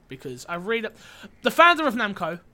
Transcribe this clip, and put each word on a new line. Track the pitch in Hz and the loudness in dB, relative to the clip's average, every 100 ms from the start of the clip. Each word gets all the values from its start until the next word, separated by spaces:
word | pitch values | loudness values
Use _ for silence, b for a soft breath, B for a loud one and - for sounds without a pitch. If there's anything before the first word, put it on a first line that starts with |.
| - | -20
because | 131 139 123 - | -16 -14 -14 -10
I | |
read | 170 185 226 | -8 -4 -4
it. | 214 - B B B - | -6 -12 B B B -6
The | 240 | 0
founder | - 339 330 302 | 6 6 6 0
of | |
Namco, | 226 214 196 165 175 | -2 -4 -6 -10 -10
I | - | -16